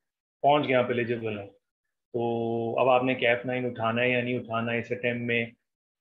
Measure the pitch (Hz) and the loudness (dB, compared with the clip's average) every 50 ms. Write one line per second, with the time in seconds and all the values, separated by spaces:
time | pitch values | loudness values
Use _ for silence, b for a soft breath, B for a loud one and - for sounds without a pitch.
0 | _ _ _ _ _ _ _ _ - 139 143 151 139 123 131 127 120 120 123 120 | _ _ _ _ _ _ _ _ 2 4 4 4 4 2 2 2 2 2 0 -2
1 | 117 110 120 113 113 110 107 104 101 98 - _ _ _ _ _ _ _ _ _ | -2 -2 -2 -4 -4 -6 -6 -8 -10 -12 -16 _ _ _ _ _ _ _ _ _
2 | _ _ - 120 117 117 117 117 113 113 117 117 113 117 113 131 127 131 127 123 | _ _ -6 -4 -2 -2 -2 -2 -2 -2 -2 -2 -2 -2 0 2 4 6 6 6
3 | 127 131 131 127 123 117 120 123 - 127 127 127 123 123 117 - 113 113 117 120 | 4 2 0 2 2 2 2 2 0 -4 -4 -2 -2 -4 -4 -2 -2 0 0 2
4 | 123 127 123 123 120 123 123 120 - 113 113 113 117 117 117 117 113 - 123 117 | 2 2 2 0 0 -2 -4 -4 -4 -4 -4 -4 -4 -2 -4 -4 -4 -4 -6 -4
5 | - 123 120 120 120 120 117 117 117 117 - _ _ _ _ _ _ _ _ _ | -2 -2 -2 -2 -2 -2 -2 -2 -2 -4 -8 _ _ _ _ _ _ _ _ _